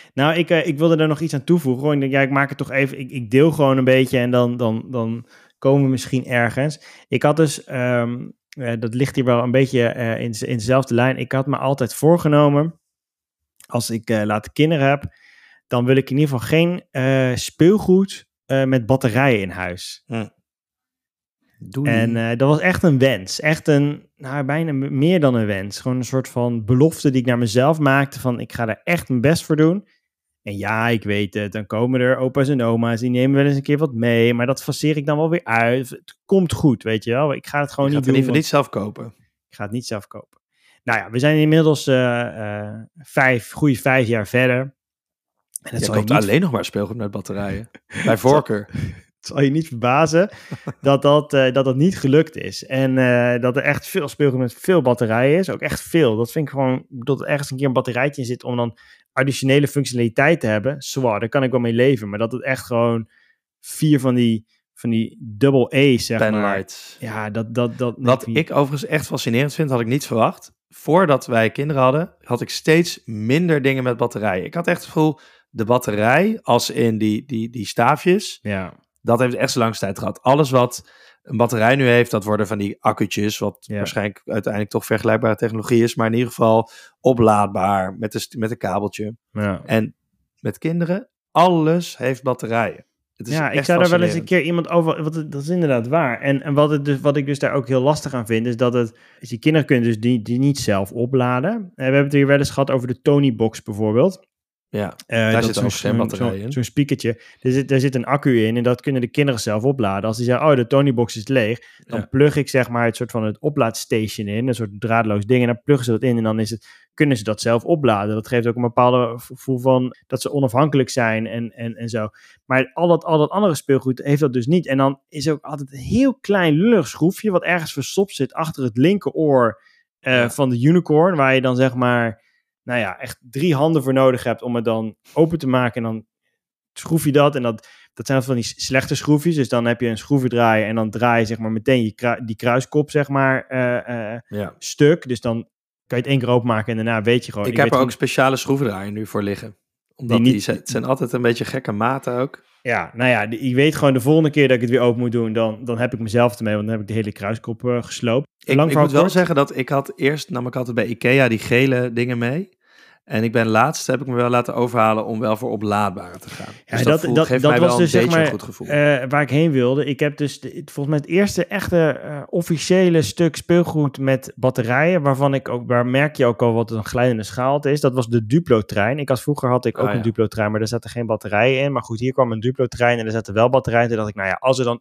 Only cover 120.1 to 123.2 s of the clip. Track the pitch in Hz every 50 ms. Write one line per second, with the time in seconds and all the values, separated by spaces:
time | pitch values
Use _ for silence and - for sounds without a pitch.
120.1 | 135 131 - - - 143 139 120 - 131 156 147 139 135 123 - - 131 117 113
121.1 | 110 110 113 98 110 117 117 110 _ 123 117 117 110 110 117 113 117 113 107 104
122.1 | _ _ _ _ _ _ _ - 131 131 127 - - 160 170 175 170 156 - 175
123.1 | 160 151